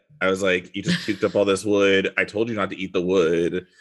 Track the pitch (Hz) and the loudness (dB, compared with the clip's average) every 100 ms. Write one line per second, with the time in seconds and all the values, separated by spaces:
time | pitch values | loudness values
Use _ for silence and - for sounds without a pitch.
0 | _ - 92 95 98 90 87 101 87 87 | _ -4 -2 0 0 0 -2 -8 -4 -4
1 | - 98 104 101 101 95 104 101 98 95 | -4 -2 0 2 2 2 2 2 4 4
2 | 95 - 92 104 117 107 95 - 92 92 | 2 -2 -4 -2 -4 -2 -4 -6 -6 -4
3 | 90 95 82 85 85 90 - _ | 0 2 2 2 0 -2 -10 _